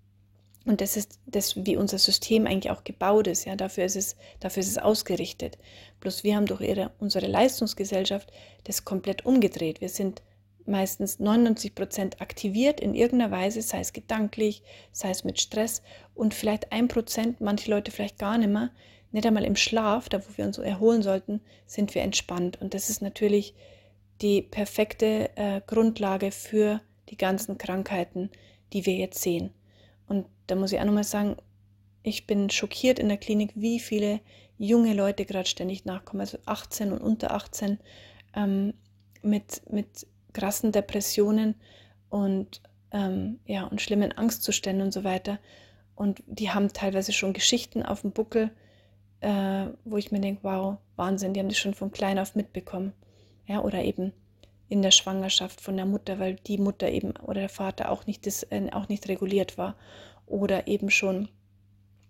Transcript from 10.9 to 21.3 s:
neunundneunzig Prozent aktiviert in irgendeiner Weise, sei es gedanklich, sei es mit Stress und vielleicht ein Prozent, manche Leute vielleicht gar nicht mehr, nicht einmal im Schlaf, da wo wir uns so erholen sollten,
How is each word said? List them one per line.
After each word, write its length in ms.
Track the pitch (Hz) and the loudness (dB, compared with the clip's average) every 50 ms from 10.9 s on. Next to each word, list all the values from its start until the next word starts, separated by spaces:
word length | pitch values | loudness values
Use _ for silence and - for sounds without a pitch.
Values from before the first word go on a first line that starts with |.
| - - 202 196 - - | -2 -2 -4 -4 -2 0
neunundneunzig 560 | 202 208 214 233 240 233 220 - - 202 - | 2 4 6 6 6 4 4 0 -4 -6 -6
Prozent 460 | - 190 190 - - 196 190 - - | -6 -6 -4 -4 -4 -4 -4 -6 -8
aktiviert 580 | 196 - - - - 202 190 220 254 285 294 - | -10 -10 -8 -6 -4 -2 2 4 4 4 4 2
in 160 | - 202 202 | 0 0 2
irgendeiner 380 | - 233 240 254 247 240 208 202 | 4 4 4 4 4 2 2 2
Weise, 300 | 185 185 202 226 220 226 | 0 0 0 -2 -2 -4
sei 180 | - - 180 | -4 -4 -4
es 120 | 185 - - | -4 -6 -8
gedanklich, 680 | 220 - - 226 220 214 208 - - 214 214 208 - - - - - - - - | -10 -6 -4 -2 0 0 -2 0 0 0 0 0 -2 -10 -20 -20 -20 -20 -16 -10
sei 180 | - - 190 | -6 -4 -4
es 140 | 185 - - | -2 -2 -4
mit 160 | - - - | -2 -2 -2
Stress 420 | - - - 214 220 226 - - - - - - - - - | -2 0 0 -2 0 0 -2 -6 -10 -14 -20 -20 -20 -14 -4
und 200 | - 226 214 - | 0 0 0 0
vielleicht 360 | - - 214 208 214 - - | 0 0 0 0 0 -2 -4
ein 160 | - 220 240 | 0 2 2
Prozent, 540 | 247 - 233 226 - - 226 220 233 240 - | 2 2 0 -2 -2 -2 -2 -2 -2 -2 -2
manche 280 | 214 202 208 208 - - | -2 0 0 0 0 0
Leute 220 | 214 208 208 214 | 0 0 0 -2
vielleicht 300 | - - 208 - - - | -4 -6 -6 -6 -6 -4
gar 180 | - 202 220 233 | -2 0 2 4
nicht 120 | 220 202 | 4 4
mehr, 200 | 202 214 233 247 - - - - - - - _ | 4 2 0 -2 -6 -10 -20 -20 -20 -20 -12 _
nicht 160 | - 214 214 | -2 0 2
einmal 180 | 233 220 208 - | 4 4 4 4
im 120 | 214 202 | 2 2
Schlaf, 520 | - - - 220 226 220 214 208 240 - - | 2 2 2 2 2 2 2 2 0 0 -2
da 120 | - 190 | -4 -4
wo 160 | - - - | -4 -6 -6
wir 80 | - 202 | -4 -2
uns 100 | 202 196 | -2 -2
so 80 | - - | -2 -4
erholen 400 | - 202 185 208 226 233 226 202 | -4 0 4 6 6 6 6 4
sollten, 380 | 196 190 190 - - | 2 2 0 0 -4